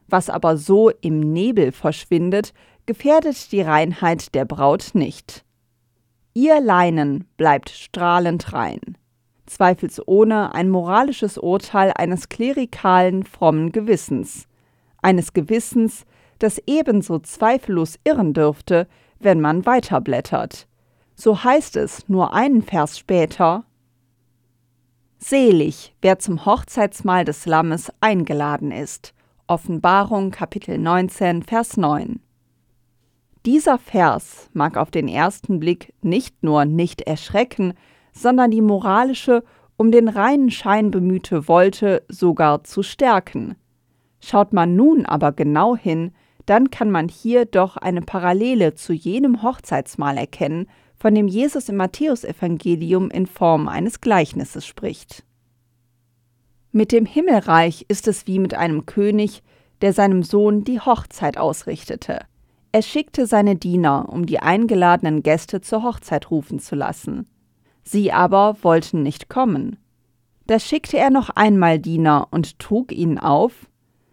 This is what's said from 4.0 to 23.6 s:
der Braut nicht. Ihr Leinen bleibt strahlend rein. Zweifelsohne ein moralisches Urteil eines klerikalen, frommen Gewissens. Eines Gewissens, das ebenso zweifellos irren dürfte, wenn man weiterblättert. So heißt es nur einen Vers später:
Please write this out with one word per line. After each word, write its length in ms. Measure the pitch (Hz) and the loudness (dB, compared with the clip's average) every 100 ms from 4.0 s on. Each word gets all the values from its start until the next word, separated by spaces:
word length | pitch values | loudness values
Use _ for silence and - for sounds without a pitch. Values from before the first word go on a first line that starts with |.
| 175 165 - | -2 -2 -4
der 120 | 139 127 | -6 -4
Braut 440 | 147 139 156 - | 0 0 0 -2
nicht. 500 | 208 143 - - - _ _ _ _ _ _ _ _ _ | -2 -2 -6 -20 -20 _ _ _ _ _ _ _ _ _
Ihr 260 | 226 285 311 | 0 4 4
Leinen 680 | 247 180 175 165 143 139 - - | 4 2 2 2 -2 -4 -8 -2
bleibt 340 | 160 143 - | 2 2 -2
strahlend 840 | - - - 175 175 175 170 - | -20 -14 -4 0 0 0 -4 -6
rein. 280 | 151 98 58 - 175 _ _ _ _ - | -6 -6 -8 -14 -20 _ _ _ _ -12
Zweifelsohne 1040 | - 185 180 175 - - 196 220 214 202 - | 0 2 2 -4 -4 2 4 4 2 -2 -2
ein 120 | 185 | 0
moralisches 680 | 185 170 202 277 254 208 - | 0 0 0 0 -2 -6 -4
Urteil 540 | 170 190 - 208 190 | -2 -2 -2 0 2
eines 360 | - - 180 - | 0 -2 -4 -8
klerikalen, 920 | - 240 277 247 - 196 185 185 190 | -6 -4 -2 -6 -4 2 4 4 0
frommen 480 | 190 - 165 156 165 | -6 0 2 2 0
Gewissens. 800 | 214 214 185 - 131 - - - _ _ _ _ _ | -2 0 -2 -2 -6 -8 -14 -20 _ _ _ _ _
Eines 340 | 185 185 165 | 2 2 0
Gewissens, 680 | - 151 220 - 247 226 - _ _ _ - | -4 -2 -2 -2 -2 -2 -4 _ _ _ -4
das 200 | 220 - - | -4 -4 -4
ebenso 540 | 294 311 208 - 165 | -2 2 0 0 -6
zweifellos 800 | - - 220 254 - 180 160 - | -6 -2 0 0 0 -2 -2 -4
irren 300 | - 302 175 | -2 0 0
dürfte, 560 | 151 151 147 - 175 175 _ _ _ | 2 0 0 0 0 0 _ _ _
wenn 200 | 202 170 | 2 4
man 240 | 151 165 | 2 0
weiterblättert. 1000 | 185 254 - 147 120 123 - 139 - - - _ _ _ _ | 2 0 0 -4 -2 -6 -4 -6 -6 -12 -20 _ _ _ _
So 300 | - 226 208 | -2 0 2
heißt 320 | 247 285 - - | 2 2 0 -4
es 320 | - - - | -6 -6 -2
nur 260 | 190 175 | 0 0
einen 280 | - 277 247 | 0 2 2
Vers 360 | 208 180 147 - | 0 -2 -2 -6
später: 680 | - 185 156 - 170 180 | -2 0 0 0 0 0